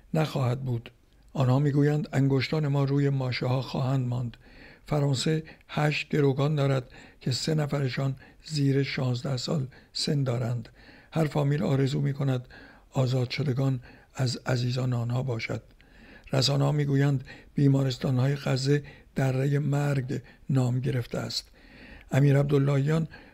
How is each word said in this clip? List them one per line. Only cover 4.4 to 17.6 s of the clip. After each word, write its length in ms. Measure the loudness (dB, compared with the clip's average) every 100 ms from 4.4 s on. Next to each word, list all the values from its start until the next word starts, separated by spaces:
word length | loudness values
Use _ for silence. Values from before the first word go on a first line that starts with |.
| -20 -20 -20 -20 -4
فرانسه 580 | 0 2 0 0 -2 -4 -16 -8
هشت 400 | -2 0 -2 -2
گروگان 460 | 2 2 2 0 2
دارد 340 | 2 0 -4 -16 -20 -8
که 100 | -4
سه 220 | -2 -2
نفرشان 640 | -2 0 -2 -2 -2 -4 -4 -12 -20 -8
زیر 380 | 0 2 2
شانزده 540 | 0 -2 -2 -2 -4 -6
سال 300 | -4 -4 -4 -10 -14
سن 300 | -8 -2 0
دارند. 460 | 0 -2 -2 -4 -8 -18 -20 -20 -6
هر 140 | -2 0
فامیل 380 | 0 0 0
آرزو 380 | 0 2 2 0
می‌کند 460 | -2 -2 -2 -2 -6 -16 -20 -20 -8
آزاد 380 | -2 0 0 -2
شدگان 500 | -2 -2 0 0 -2 -6 -20 -18
از 260 | -4 -4 -2 -4
عزیزان 480 | -2 -2 -2 -2
آنها 300 | -2 -2 -2
باشد. 400 | -2 -6 -6 -8 -10 _ -20 -20 -20 -20 -4
رسانه‌ها 380 | 0 2 2 2
می‌گویند 520 | 2 2 2 2 2 -4 -16 -8
بیمارستان‌های 800 | 2